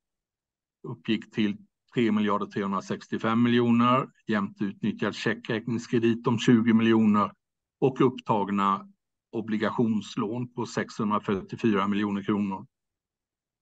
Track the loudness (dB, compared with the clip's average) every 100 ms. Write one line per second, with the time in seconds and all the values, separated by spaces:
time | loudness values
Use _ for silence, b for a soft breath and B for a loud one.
0 | _ _ _ _ _ _ _ _ -14 -10
1 | -4 -4 -4 -4 -2 -4 -12 _ _ 0
2 | 2 2 2 0 -2 -4 -4 -4 -6 -10
3 | -8 -6 0 2 4 4 4 4 4 2
4 | 0 _ -4 -2 -4 -4 -6 -4 -4 -2
5 | -4 -4 -4 -4 -4 -6 -4 -6 -2 0
6 | 2 0 0 0 4 4 6 4 4 4
7 | 4 4 0 -4 _ _ _ _ -2 2
8 | 0 0 -2 -2 0 0 0 -2 -6 _
9 | _ _ _ -10 -4 -2 -2 0 0 0
10 | -4 -4 -4 -4 -8 -8 -6 -6 -6 -4
11 | -2 -2 -2 -4 -6 -2 0 2 0 -2
12 | -2 -4 -2 -2 -2 -6 -12 _ _ _
13 | _ _ _ _ _ _